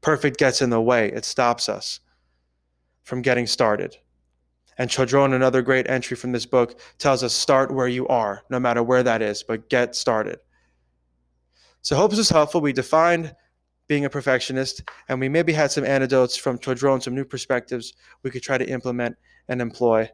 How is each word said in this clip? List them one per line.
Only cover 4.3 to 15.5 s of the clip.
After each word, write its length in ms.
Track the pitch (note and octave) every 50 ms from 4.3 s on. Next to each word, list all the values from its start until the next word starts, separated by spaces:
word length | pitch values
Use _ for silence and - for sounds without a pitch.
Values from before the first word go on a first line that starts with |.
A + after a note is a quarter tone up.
| _ _ _ _ _ _ _ _ _ -
And 120 | B2+ A#2+
Chodron, 440 | - - C3 A#2 C3 C#3 C#3 C3+ C3
another 280 | B2+ C3 C3 B2 C3 B2
great 260 | A2+ C3 C3 B2+ -
entry 280 | C3 C3 A#2+ - B2+
from 160 | A#2+ - B2 B2
this 140 | A#2+ A2
book, 340 | - - B2+ A#2+ A#2 - - - - _ _
tells 240 | - D3 C3+ A#2+ B2+
us, 100 | A#2+ -
"Start 380 | - - - C#3+ C3 C3+ B2
where 180 | C#3 C3+ B2+ B2+
you 200 | B2 B2 B2 -
are, 340 | C3 A#2+ A2+ G#2 G2 F#2+ _ _
no 100 | C3 B2+
matter 240 | B2+ B2 A#2+ A#2 A#2
where 200 | A#2 B2+ B2+ B2+
that 200 | B2 A2+ A2+ A2+
is, 200 | G#2 G#2 - -
but 260 | - A2+ A2 A2 _
get 260 | - B2 B2 A#2 -
started." 460 | - - - A#2 A2 G#2+ - - - _ _ _ _ _ _ _ _ _ _ _ _ _ _ _ _ _ _ _ _ _ _ _ _ _ _ _ _ _
So 140 | - D3
hope 140 | C#3 F#3+ G#3+
this 100 | G3+ G#3
is 100 | A3 -
helpful. 300 | - D#3+ D3+ D3+ - F3
We 120 | D3+ C#3+ C3
defined 600 | C3 B2+ - - D#3 E3 E3+ F3 E3 D#3+ D#3 - _ _ _ _ _ _ _ _ _ _ _
being 160 | D3 C#3+ C#3+
a 60 | C#3
perfectionist, 720 | - C#3+ B2+ C#3 C3 B2+ - - C3 C3 C3+ C3 - - B2 - - - _ _
and 120 | C3+ B2+
we 80 | C3 C3+
maybe 240 | C#3+ E3 E3+ D#3+